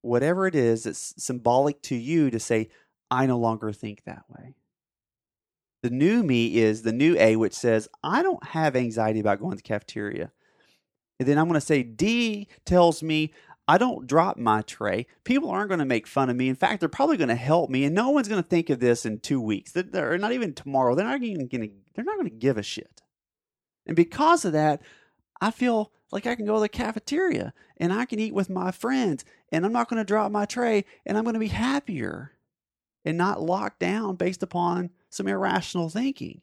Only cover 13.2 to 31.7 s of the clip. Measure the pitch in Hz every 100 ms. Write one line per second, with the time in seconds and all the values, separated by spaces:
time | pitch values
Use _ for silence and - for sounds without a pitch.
13.2 | 156 - _ - - 170 247 - 127 151
14.2 | 185 - 117 107 - - 104 98 123 _
15.2 | - 262 320 185 208 180 135 120 - 139
16.2 | 131 123 131 131 190 214 160 - 294 254
17.2 | 135 120 127 165 147 131 143 175 247 294
18.2 | 214 208 170 175 165 127 123 117 113 107
19.2 | - 139 107 104 - 175 185 185 135 175
20.2 | 214 247 208 139 143 135 123 135 220 269
21.2 | 240 180 127 123 110 101 _ - 285 415
22.2 | 240 113 131 113 98 - - - _ _
23.2 | _ _ _ _ _ _ - 165 170 -
24.2 | 302 339 190 151 151 143 - _ _ _
25.2 | _ - 208 - 247 226 208 _ _ 202
26.2 | 233 240 208 220 214 - 220 220 - 294
27.2 | 370 - - _ _ _ 170 202 254 214
28.2 | 220 196 185 185 180 - 233 262 214 139
29.2 | - _ _ 160 190 240 233 226 196 214
30.2 | 208 208 208 247 240 214 196 - - 208
31.2 | 226 226 214 202 247